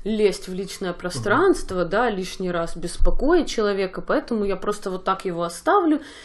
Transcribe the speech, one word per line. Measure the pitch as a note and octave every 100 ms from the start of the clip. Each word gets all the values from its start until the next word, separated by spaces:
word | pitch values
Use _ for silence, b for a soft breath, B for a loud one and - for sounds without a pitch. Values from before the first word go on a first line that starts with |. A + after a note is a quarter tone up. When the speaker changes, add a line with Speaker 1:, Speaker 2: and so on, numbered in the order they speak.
Speaker 1:
лезть | G3+ A3 G#3 F3+ -
в |
личное | F#3 F#3+ - F#3
пространство, | F3 F3+ - G3+ B3+ F#4+ - - F#3
Speaker 2:
Мгм. | E3
Speaker 1:
да, | G3 B3
лишний | F#3+ F#3 - F3+
раз | F3 E3 E3+
беспокоить | E3 - F3 - C4 F4 -
человека, | - G#3 G3 F#3 -
поэтому | F3 B3 D4 A3+ G3+
я | F#3
просто | G#3 G#3 G3
вот | F#3
так | F#3+ F#3 F#3+
его | E3+
оставлю | E3+ - D#4 G4+ E4 D4+ B B